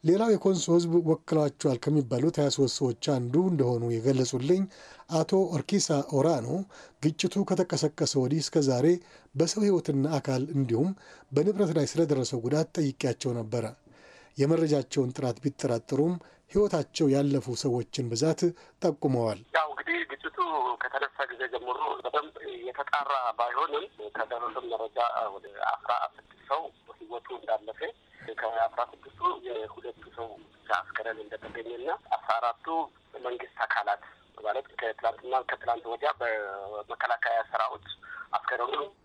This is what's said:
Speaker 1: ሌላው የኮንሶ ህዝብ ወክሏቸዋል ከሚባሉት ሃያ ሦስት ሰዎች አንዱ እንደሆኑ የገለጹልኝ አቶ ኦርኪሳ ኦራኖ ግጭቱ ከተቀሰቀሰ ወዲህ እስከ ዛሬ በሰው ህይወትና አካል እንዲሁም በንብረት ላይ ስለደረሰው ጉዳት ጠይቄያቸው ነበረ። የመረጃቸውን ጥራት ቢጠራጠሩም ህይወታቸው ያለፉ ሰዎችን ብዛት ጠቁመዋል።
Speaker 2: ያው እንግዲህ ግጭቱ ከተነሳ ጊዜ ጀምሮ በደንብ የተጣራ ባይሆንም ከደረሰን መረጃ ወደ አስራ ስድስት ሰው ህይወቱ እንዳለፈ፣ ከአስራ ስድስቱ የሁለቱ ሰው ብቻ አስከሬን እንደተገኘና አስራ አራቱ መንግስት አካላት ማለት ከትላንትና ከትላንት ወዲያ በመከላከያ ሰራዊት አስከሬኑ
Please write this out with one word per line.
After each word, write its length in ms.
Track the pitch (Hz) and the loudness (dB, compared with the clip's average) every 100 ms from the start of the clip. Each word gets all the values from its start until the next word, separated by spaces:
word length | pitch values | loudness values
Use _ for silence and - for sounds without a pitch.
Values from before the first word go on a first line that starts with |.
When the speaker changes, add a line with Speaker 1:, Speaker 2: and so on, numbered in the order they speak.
Speaker 1:
ሌላው 260 | 156 190 226 | 4 4 6
የኮንሶ 340 | 202 196 185 156 | 4 4 2 4
ህዝብ 220 | 170 170 170 160 | 4 6 4 4
ወክሏቸዋል 720 | 160 - 160 147 - 156 123 | 0 2 2 2 2 0 2
ከሚባሉት 580 | - 151 127 123 156 165 | 4 2 4 2 2 4
ሃያ 140 | 143 | 2
ሦስት 240 | - 131 | 4 2
ሰዎች 300 | - 135 113 - | 2 0 0 0
አንዱ 260 | 135 120 139 | 0 2 2
እንደሆኑ 380 | 185 165 123 120 117 | 4 2 2 2 0
የገለጹልኝ 760 | 117 120 131 127 127 135 185 190 - - - - | 0 2 2 2 0 2 2 2 -4 -20 -20 -2
አቶ 200 | 160 160 190 190 | 0 2 2 2
ኦርኪሳ 400 | 160 - 202 - 147 - | 0 0 0 2 0 2
ኦራኖ 360 | 139 151 151 117 165 196 - - _ | 2 4 2 0 -4 -6 -14 -20 _
ግጭቱ 440 | 151 160 185 202 | 0 0 -2 0
ከተቀሰቀሰ 680 | 202 185 180 156 156 - 151 139 | 0 0 0 0 0 0 0 2
ወዲህ 240 | 127 156 | 2 0
እስከ 220 | 143 165 | 2 2
ዛሬ 240 | 135 123 147 175 - - _ | 4 4 4 4 0 -20 _
በሰው 280 | 135 160 - | -2 0 2
ህይወትና 420 | 202 185 - 139 139 | 4 4 2 0 2
አካል 300 | 156 - 131 143 | 0 0 -2 0
እንዲሁም 400 | 139 131 113 175 196 - - - | 0 2 2 2 -2 -12 -20 -2
በንብረት 400 | 135 180 196 190 | 2 2 2 2
ላይ 140 | 160 139 | 2 0
ስለደረሰው 540 | 156 165 139 123 127 | 2 2 2 0 -2
ጉዳት 300 | 117 147 160 | 0 0 0
ጠይቄያቸው 580 | - 147 135 131 113 135 | 0 -2 0 -2 -2 -2
ነበረ። 300 | 120 110 120 110 - _ - - - - - | -4 -4 -4 -4 -8 _ -20 -20 -20 -18 0
የመረጃቸውን 760 | 139 160 160 147 127 - 127 | 4 4 4 2 0 -2 -2
ጥራት 260 | 127 131 117 | -2 -4 -2
ቢጠራጠሩም 760 | 143 - 135 120 - 135 160 175 - _ _ | -4 -2 -2 -2 0 0 2 0 -8 _ _
ህይወታቸው 560 | 196 208 170 - - 156 | 0 2 2 -2 2 4
ያለፉ 380 | 135 143 139 127 117 | 4 4 0 -2 -4
ሰዎችን 520 | 139 120 117 - 123 | -2 -2 -4 -6 -4
ብዛት 320 | 113 156 156 175 175 - _ | 0 0 2 0 -2 -20 _
ጠቁመዋል። 580 | 175 147 147 127 117 101 117 | -2 0 0 2 2 -2 -2
Speaker 2:
ያው 160 | 165 - | 0 0
እንግዲህ 300 | - - 339 330 | -4 -4 -4 -4
ግጭቱ 300 | - 330 - 349 302 123 120 | -8 -10 -4 -2 0 -2 -2
ከተነሳ 380 | 127 135 139 - 139 | -4 -4 -4 -4 -8
ጊዜ 160 | 123 127 | -6 -6
ጀምሮ 280 | 123 120 127 - - | -6 -4 -4 -4 -4
በደንብ 340 | - 151 147 - - 370 | -2 -4 -4 -12 -12 -10
የተጣራ 480 | 349 - 143 147 135 139 123 | -10 -8 -4 -2 0 -2 -2
ባይሆንም 520 | 113 120 123 160 147 196 - 107 | -2 -2 0 -2 -4 -8 -14 -12
ከደረሰን 540 | 110 113 120 117 113 123 | -8 -6 -6 -6 -8 -8
መረጃ 300 | 113 113 123 120 117 110 | -6 -6 -2 -2 -2 -6
ወደ 160 | 98 - 101 101 | -8 -14 -6 -4
አስራ 240 | 113 - 120 135 | -4 -2 -2 -2
ስድስት 300 | - _ - - | -10 _ -20 -4
ሰው 160 | 143 - _ - - | -4 -4 _ -20 -20
ህይወቱ 320 | - 233 - | -12 -12 -10
እንዳለፈ፣ 460 | 381 - - 107 - 311 - _ - - 110 | -12 -4 -4 -4 -8 -10 -10 _ -18 -12 -6
ከአስራ 440 | 110 113 - - 120 | -4 0 -2 0 -6
ስድስቱ 320 | - - - 359 - | -6 -20 -2 -2 -2
የሁለቱ 580 | 370 - 110 - 123 - - | -6 -8 -8 -10 -14 -14 -18
ሰው 160 | - 113 104 107 | -12 -12 -12 -20
ብቻ 200 | _ - | _ -4
አስከሬን 440 | 98 98 113 110 110 | -4 -2 -8 -8 -8
እንደተገኘና 680 | 107 110 113 117 117 120 135 - - | -10 -12 -12 -12 -10 -8 -6 -6 -4
አስራ 180 | - - 113 | -6 0 0
አራቱ 300 | 117 - - 165 151 _ _ 135 | 0 -4 -4 -4 -4 _ _ -10
መንግስት 360 | 123 123 - - | -8 -8 -10 -6
አካላት 420 | 113 117 101 101 - - _ - | -2 0 0 -4 -6 -20 _ -8
ማለት 280 | 107 113 - - | -4 -4 -6 -6
ከትላንትና 580 | 113 110 113 113 123 127 | -6 -2 -4 -4 -2 -2
ከትላንት 400 | 123 131 120 117 113 | -2 -6 -2 -4 -4
ወዲያ 240 | 117 147 147 | -4 -2 -2
በመከላከያ 1200 | 120 110 101 98 98 107 107 233 120 117 117 113 | -2 -2 -4 -8 -10 -12 -12 -6 -2 -2 0 -2
ሰራዊት 420 | 110 113 113 143 - - - - - | -2 -2 -4 -6 -16 -18 -16 -16 -6
አስከሬኑ 480 | - - 123 123 139 147 _ | -4 -2 -4 -2 -4 -6 _